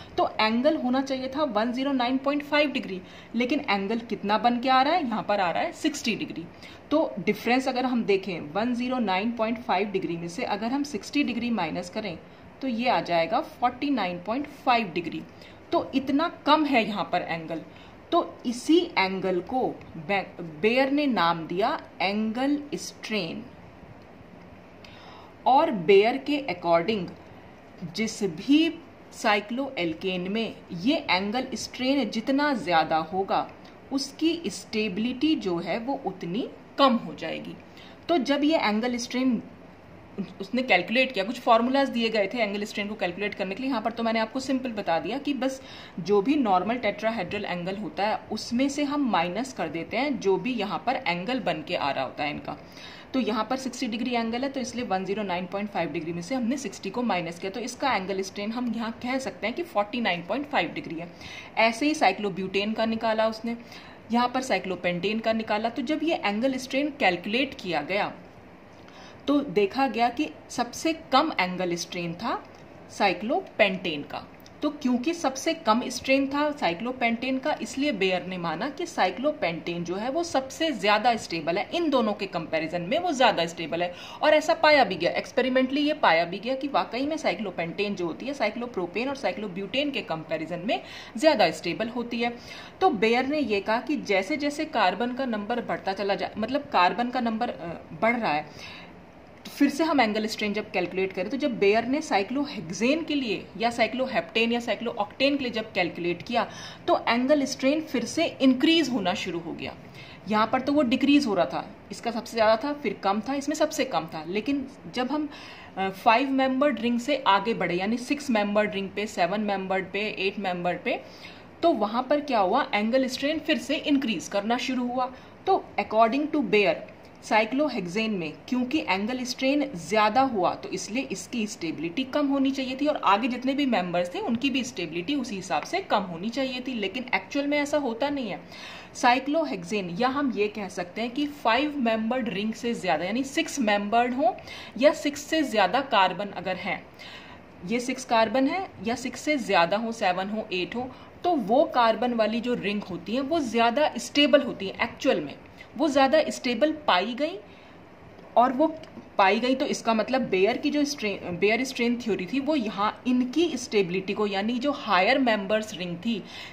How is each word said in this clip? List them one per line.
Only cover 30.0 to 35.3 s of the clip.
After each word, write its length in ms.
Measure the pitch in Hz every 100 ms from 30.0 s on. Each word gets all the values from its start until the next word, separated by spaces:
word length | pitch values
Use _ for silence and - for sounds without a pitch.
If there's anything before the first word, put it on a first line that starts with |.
| 190 185 180
में 240 | 214 214 - -
ये 240 | 170 208 311 -
angle 380 | 180 202 240 262
strain 560 | 226 - - 254 285 214
जितना 440 | 226 220 277 294
ज़्यादा 440 | 247 175 165 160 160 165
होगा 420 | 185 196 180 143 - - - -
उसकी 500 | 269 - - 320 330 202
stability 880 | - - 214 214 180 233 247 302